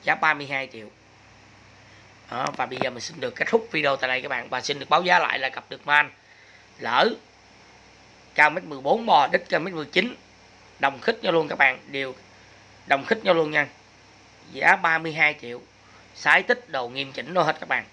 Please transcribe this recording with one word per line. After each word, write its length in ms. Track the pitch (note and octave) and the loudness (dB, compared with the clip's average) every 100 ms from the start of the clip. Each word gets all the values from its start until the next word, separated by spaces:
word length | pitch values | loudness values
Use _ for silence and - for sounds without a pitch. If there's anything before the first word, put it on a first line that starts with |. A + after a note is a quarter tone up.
Giá 120 | - D#3 | -2 0
ba 180 | D#3 | 0
mươi 140 | D3 C#3 | 0 -4
hai 200 | C#3 C3+ | -8 -10
triệu. 160 | A2+ G#2+ _ _ _ - - - - - - - - - - - | -14 -18 _ _ _ -20 -20 -20 -20 -20 -20 -20 -20 -20 -20 -12
Đó, 140 | A#2+ C#3+ - | -6 -6 -4
và 80 | B2 | -6
bây 140 | C3 | -4
giờ 80 | C3 | -6
mình 120 | A#2+ | -6
xin 180 | - D#3+ | -14 -8
được 160 | B2+ - | -10 -4
kết 120 | D#3 | 0
thúc 200 | A3+ A3 | 0 0
video 240 | D#3+ C#3+ C3+ | -2 0 0
tại 120 | B2+ | -2
đây 140 | B2+ | -2
các 80 | C#3+ | -4
bạn. 200 | B2+ A#2+ | -8 -6
Và 120 | B2+ | -6
xin 180 | A#2+ C#3+ | -4 -6
được 100 | C3 | 2
báo 140 | D3+ | 2
giá 160 | F3+ F3+ | 6 4
lại 200 | D#3 B2+ | 4 -2
là 100 | C3 | -4
cặp 140 | B2 - | -6 -14
đực 180 | C3 - | -14 2
man 240 | D3 C#3+ - _ - - - - - | 2 2 -6 _ -20 -20 -20 -20 -10
lỡ. 300 | A#2 B2 G3 A3 - _ _ - - - - - - - - - | 0 2 2 0 -14 _ _ -20 -20 -20 -20 -20 -20 -20 -10 4
Cao 140 | D3+ | 4
mét 140 | D#3+ | 4
mười 180 | F3+ C#3 | -8 -8
bốn 240 | C3+ G#3 A3+ | 0 0 4
bò, 220 | E3 C3+ | 4 4
đít 160 | F#3 - | 0 0
cao 100 | E3+ | -4
mét 140 | E3+ | -2
mười 120 | E3+ C#3 | -8 -4
chín. 300 | F3 A3+ - - - - - - - | -2 -2 -8 -20 -20 -20 -20 -20 -2
Đồng 200 | C#3 C3 | -2 0
khít 220 | - - | -4 -2
nhau 100 | F#3+ | 0
luôn 140 | E3 D3+ | 0 0
các 100 | C3+ | 2
bạn, 220 | C#3 B2+ - | 2 2 -10
đều 280 | C#3 C3+ B2+ - - - - - - - | -8 -8 -10 -20 -20 -20 -20 -20 -20 0
đồng 180 | C#3 C3+ | 0 2
khít 180 | A3 | -2
nhau 100 | G3+ | 2
luôn 180 | E3+ D3+ | 2 2
nha. 160 | D3+ D3 - _ _ _ - - - - | 0 -2 -8 _ _ _ -20 -20 -20 -18
Giá 240 | C3 D#3+ F#3+ | 0 2 4
ba 220 | E3+ D#3+ | 2 0
mươi 160 | E3 | -2
hai 220 | D#3 D3+ C#3+ | 0 0 0
triệu. 200 | A#2+ A#2+ - _ - - - - | -12 -14 -16 _ -20 -20 -20 -4
Sái 280 | C#3+ E3 | 2 2
tích 260 | F#3+ A#3+ - | 4 -4 -2
đồ 200 | C#3+ A#2+ | -6 -6
nghiêm 220 | C3 C#3 | -8 -10
chỉnh 220 | C3 B2 | -10 -4
đâu 100 | F3+ | 0
hết 140 | D#3+ D#3+ | 0 0
các 100 | D#3+ | -4
bạn. 160 | B2+ G#2 | -4 -4